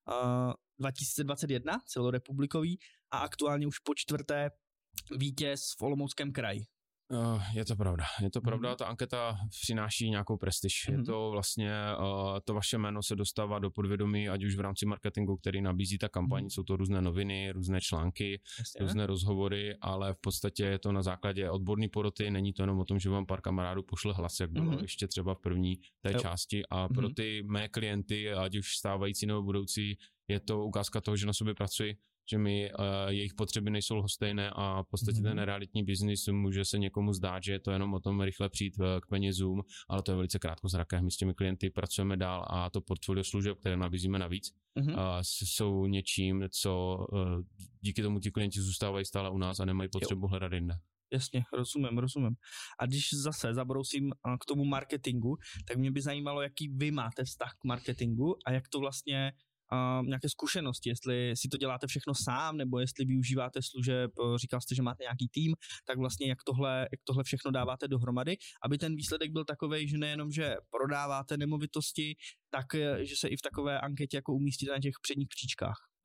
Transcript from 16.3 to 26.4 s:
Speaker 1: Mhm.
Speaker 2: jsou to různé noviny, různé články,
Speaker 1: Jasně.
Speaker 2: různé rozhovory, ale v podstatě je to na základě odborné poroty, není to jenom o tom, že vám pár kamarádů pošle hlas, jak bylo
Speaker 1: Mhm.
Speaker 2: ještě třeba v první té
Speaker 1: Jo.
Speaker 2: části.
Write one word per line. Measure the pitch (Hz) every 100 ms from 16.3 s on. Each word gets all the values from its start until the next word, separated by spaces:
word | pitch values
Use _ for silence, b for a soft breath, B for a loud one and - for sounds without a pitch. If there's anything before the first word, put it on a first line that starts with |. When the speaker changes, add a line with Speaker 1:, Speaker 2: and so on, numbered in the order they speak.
| -
Speaker 1:
Mhm. | -
Speaker 2:
jsou | -
to | 90 92
různé | 95 95
noviny, | 90 87 101 98 98
různé | 92 92 92
články, | - 80 87 - 101 98 B B
Speaker 1:
Jasně. | 117 -
Speaker 2:
různé | 95 107 98
rozhovory, | 95 101 95 98 101 104 -
ale | 92 95 98
v | 95
podstatě | 98 - 101 -
je | 98 98
to | 101
na | 98
základě | 92 90 101 95 92
odborné | 95 92 107 110
poroty, | 104 104 - 104
není | 98 101
to | 98
jenom | 95 95
o |
tom, | 92 98
že | 95
vám | 98 95
pár | 95
kamarádů | 92 92 90 95
pošle | - 92 104
hlas, | 92 85 -
jak | 87
bylo | 82
Speaker 1:
Mhm. | 165 147
Speaker 2:
ještě | 98 - 98
třeba | - 92
v | 92
první | 90 90 90 92 B _
té | -
Speaker 1:
Jo. | 123
Speaker 2:
části. | 87 87